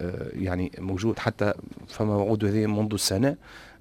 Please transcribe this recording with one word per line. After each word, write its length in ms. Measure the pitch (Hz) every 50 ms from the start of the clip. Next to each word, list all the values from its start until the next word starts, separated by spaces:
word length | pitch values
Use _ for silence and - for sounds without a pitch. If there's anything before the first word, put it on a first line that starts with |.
آه، 280 | 87 90 90 - - - -
يعني 380 | - 92 92 90 90 92 - -
موجود، 420 | - 92 95 95 90 104 113 110 -
حتى 340 | - 117 - - 104 104 - - - - - - -
فما 280 | - - - 110 107 104
وعود 300 | 101 101 104 113 107 107
هذه 200 | 101 104 110 107
منذ 300 | 107 104 104 107 107 107
سنة، 400 | 101 - - 98 95 127 139 143 - - - - - - - - -